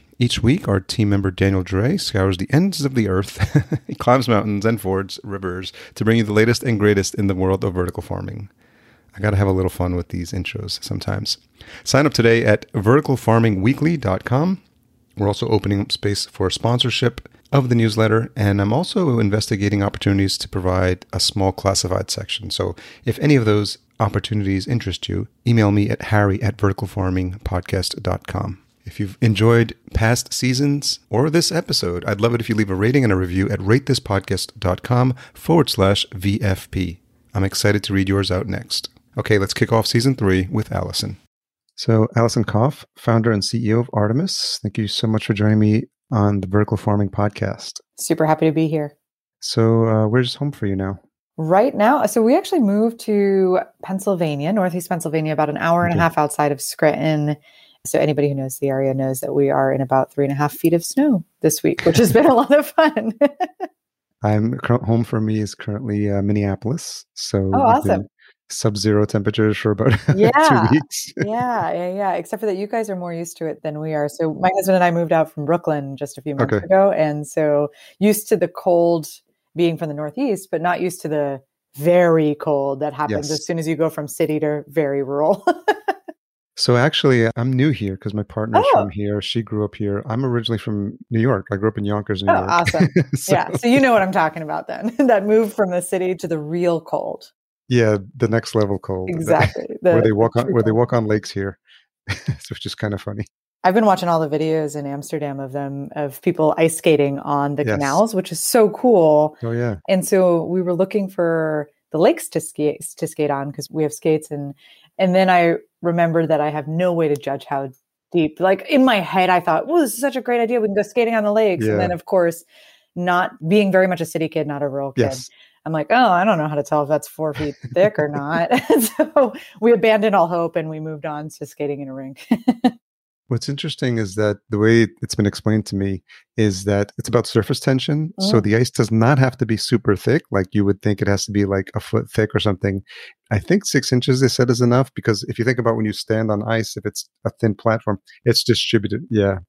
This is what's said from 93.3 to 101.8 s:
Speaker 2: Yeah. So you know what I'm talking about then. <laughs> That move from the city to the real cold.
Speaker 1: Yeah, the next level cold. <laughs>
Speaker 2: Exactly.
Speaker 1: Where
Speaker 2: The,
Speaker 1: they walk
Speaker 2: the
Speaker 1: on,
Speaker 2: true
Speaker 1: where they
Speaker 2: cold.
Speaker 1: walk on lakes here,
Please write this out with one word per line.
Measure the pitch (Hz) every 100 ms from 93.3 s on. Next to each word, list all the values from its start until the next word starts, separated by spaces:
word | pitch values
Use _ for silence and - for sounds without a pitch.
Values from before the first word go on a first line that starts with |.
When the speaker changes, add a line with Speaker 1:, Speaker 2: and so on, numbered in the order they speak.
Speaker 2:
Yeah. | 190 - 175
So | 240
you | 269
know | 262
what | 226
I'm | 190
talking | 190 160 165
about | 156 156 -
then. | - 214
<laughs> | 233 269
That | 214 208
move | 220 220
from | - 190
the | 180
city | 175 190 185
to | 180 170
the | 160
real | 147 175 175 170
cold. | 165 151 - - - _ _ _ _
Speaker 1:
Yeah, | 123 110 104 95 127
the | 113
next | 117 -
level | 113 104 98
cold. | - 95 92
<laughs> |
Speaker 2:
Exactly. | 170 160 156 - - - -
Speaker 1:
Where | 180 165
Speaker 2:
The, |
Speaker 1:
they | 110
walk | 104 113
Speaker 2:
the | 120
Speaker 1:
on, | 131
Speaker 2:
true |
Speaker 1:
where | 131
they | 110
Speaker 2:
cold. | 110
Speaker 1:
walk | 120
on | 123 107
lakes | 107 -
here, | 98 98 - _ -